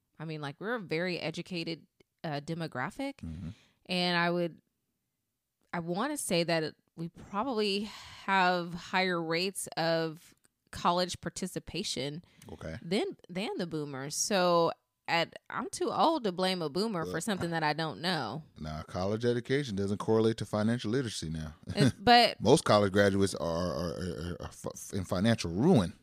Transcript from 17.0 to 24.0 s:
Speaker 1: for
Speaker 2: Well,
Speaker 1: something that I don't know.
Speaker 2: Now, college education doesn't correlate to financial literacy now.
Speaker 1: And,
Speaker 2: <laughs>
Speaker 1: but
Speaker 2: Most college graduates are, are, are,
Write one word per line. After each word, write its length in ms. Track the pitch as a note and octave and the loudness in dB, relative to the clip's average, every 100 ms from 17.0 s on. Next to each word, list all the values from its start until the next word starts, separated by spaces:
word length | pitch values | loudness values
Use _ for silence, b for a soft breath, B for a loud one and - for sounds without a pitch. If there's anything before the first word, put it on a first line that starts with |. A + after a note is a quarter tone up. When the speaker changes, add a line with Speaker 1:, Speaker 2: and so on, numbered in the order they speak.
| E3 | -4
Speaker 1:
for 80 | |
Speaker 2:
Well, 80 | E3 | -4
Speaker 1:
something 280 | A3+ F#3 E3+ | -2 -2 -2
that 120 | E3 | 0
I 100 | D3+ | 0
don't 280 | D3+ D#3+ G2+ | 0 -4 -4
know. 420 | E3+ D#3+ A2 D3 - - | -4 -2 -4 -8 -12 -12
Speaker 2:
Now, 240 | D#2 D2+ - | -8 -8 -6
college 380 | F2+ F#2+ A2 A#2+ | -2 0 2 2
education 500 | A#2+ A#2 C3+ C3+ G2 | 0 0 -2 0 -2
doesn't 220 | G2 G#2 | -2 -2
correlate 400 | - A2+ A2+ A2 | 2 4 4 2
to 80 | G#2+ | -2
financial 460 | G#2+ G#2+ A#2+ G#2 | 0 0 0 -2
literacy 380 | B2+ A#2 - D#2 | -2 -4 -6 -6
now. 240 | D#2+ D#2 - - - | -6 -8 -12 -6 2
Speaker 1:
And, 180 | C3 - | 2 4
Speaker 2:
<laughs> 20 | |
Speaker 1:
but 400 | G3+ A#3+ A3+ - | 6 8 6 4
Speaker 2:
Most 220 | F#3 D#3+ - | 6 6 8
college 260 | G#2+ G2+ | 6 6
graduates 420 | G2 G2+ G2 G2 - | 6 6 6 2 2
are, 120 | E2 | -2
are, 420 | E2 F2+ C2+ E2+ | 0 0 -2 -4
are, 440 | G1+ | -4